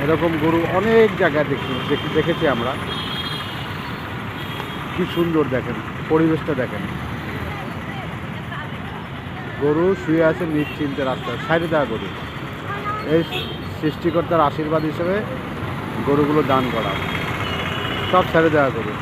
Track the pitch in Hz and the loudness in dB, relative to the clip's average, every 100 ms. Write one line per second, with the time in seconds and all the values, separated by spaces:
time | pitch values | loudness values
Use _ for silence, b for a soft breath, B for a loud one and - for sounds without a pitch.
0 | 147 156 170 165 156 165 165 175 208 226 | 2 2 2 2 2 2 2 2 6 6
1 | 214 180 175 147 143 135 - 127 - 143 | 6 6 2 4 2 0 -2 -4 0 -2
2 | 151 - 151 151 156 120 123 143 - - | 0 0 2 2 2 2 0 -2 -4 -6
3 | - - - - - - - - - - | -6 -6 -6 -6 -6 -8 -6 -8 -6 -8
4 | - - - - - - - - - - | -8 -8 -8 -8 -8 -6 -6 -8 -6 -2
5 | 180 - 170 160 139 127 117 117 - - | -2 0 2 4 2 0 -2 -4 -6 -8
6 | - 156 160 156 160 139 120 104 - - | 2 4 6 4 0 -2 -2 -2 -6 -6
7 | - - - - - - - - - - | -6 -6 -6 -6 -6 -6 -8 -8 -8 -8
8 | - - - - - 587 622 - - - | -8 -8 -8 -8 -8 -8 -8 -8 -8 -10
9 | - - - - - - 143 151 180 196 | -10 -10 -10 -8 -8 -2 2 4 4 2
10 | - 160 160 160 180 151 147 - 147 135 | 2 4 4 4 0 0 0 -2 -4 0
11 | 131 127 - 123 139 165 165 156 156 110 | -2 -2 -4 -6 2 2 2 2 2 -2
12 | 98 - - - - - - - - - | -4 -8 -8 -8 -8 -8 -6 -6 -4 -4
13 | - 160 165 - - - - - 156 - | 2 2 2 -4 -6 -8 -8 -4 -2 0
14 | 170 165 156 165 143 143 151 156 156 143 | 0 0 2 4 4 2 0 0 0 -2
15 | 170 202 226 - - - - - - - | 0 0 -2 -6 -6 -6 -6 -6 -6 -4
16 | 131 143 147 151 139 135 127 113 101 98 | 2 4 4 4 4 2 2 0 -2 -2
17 | - - - - - - - - - - | -4 -4 -4 -4 -4 -2 -4 -4 -4 -4
18 | - 185 175 170 160 151 135 113 104 107 | 4 4 6 6 6 6 4 2 -4 -6